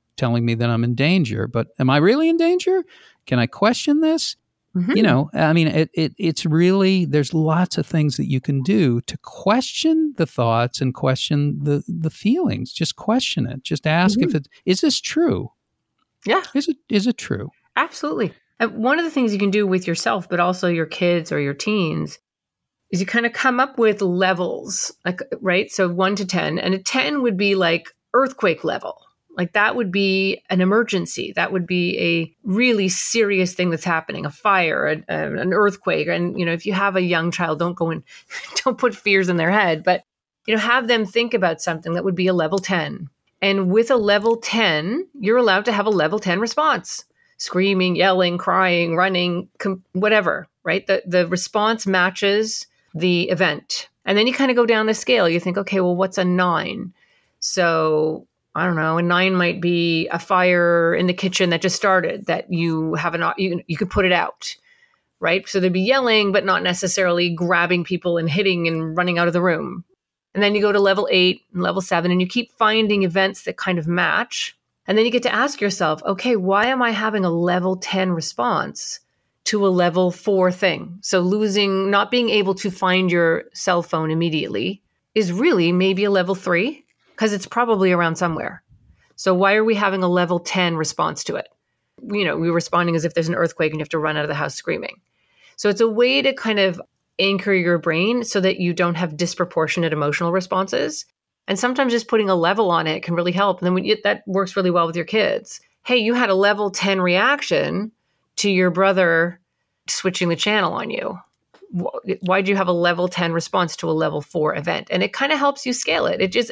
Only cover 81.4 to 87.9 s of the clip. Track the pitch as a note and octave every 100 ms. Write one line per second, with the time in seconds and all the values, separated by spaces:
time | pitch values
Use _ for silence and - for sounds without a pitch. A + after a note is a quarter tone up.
81.4 | G#3+ G3 G3+ F#3+ G3 G3+ G#3 B3 A#3 G#3+
82.4 | F#3+ F#3 G3+ F3+ F#3 F#3 F#3 F3 E3 D#3+
83.4 | - - - F3 E3+ D#3+ D#3+ D#3+ E3+ D#3
84.4 | - G2+ F3 G3 _ _ _ A3 F#3 F3
85.4 | D#4+ G#3+ E3+ F3+ F#3+ F#3+ G3+ G3 F3 F#3
86.4 | F#3+ F3 A#3 D#4 _ _ _ - A3 G3+
87.4 | - A#3 A#3 G#3 F#3